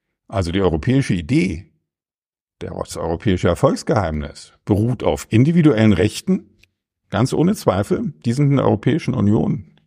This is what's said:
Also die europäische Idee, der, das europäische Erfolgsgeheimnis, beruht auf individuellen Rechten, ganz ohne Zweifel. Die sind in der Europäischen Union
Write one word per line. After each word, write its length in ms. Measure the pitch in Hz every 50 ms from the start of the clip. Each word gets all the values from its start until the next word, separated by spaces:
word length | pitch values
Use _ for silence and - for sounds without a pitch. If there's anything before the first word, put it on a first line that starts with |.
| _ _ _ _ _
Also 240 | - - 98 90 85
die 100 | 85 98
europäische 520 | 95 90 80 78 - 127 127 139 131 - 107
Idee, 580 | 87 78 76 127 160 180 190 - 85 - _ _ _ _ _ _ _ _ _ _ _ _ _ _ _ _ _ _ _
der, 100 | - 95
das 260 | 90 90 87 - -
europäische 500 | 82 85 82 85 85 - 101 92 90 -
Erfolgsgeheimnis, 1080 | 92 85 - - 143 262 - - - 160 110 95 80 78 76 71 - - - - - _ _ _
beruht 380 | - 104 92 110 123 123 - -
auf 240 | 90 76 - - -
individuellen 640 | - 110 131 160 165 175 151 151 113 107 110 110 98
Rechten, 640 | 80 95 104 - - - - 95 - - _ _ _ _ _ _ _ _ _ _ _ _ _
ganz 240 | - 101 123 - -
ohne 220 | - 156 190 220
Zweifel. 580 | - - - 95 95 104 - - - 233 180 - - -
Die 80 | 117 117
sind 160 | 139 147 139
in 80 | 139
der 80 | 127 104
Europäischen 480 | 110 110 104 - 127 - - - - -
Union 640 | - 101 101 104 135 156 - - - - - _ _ _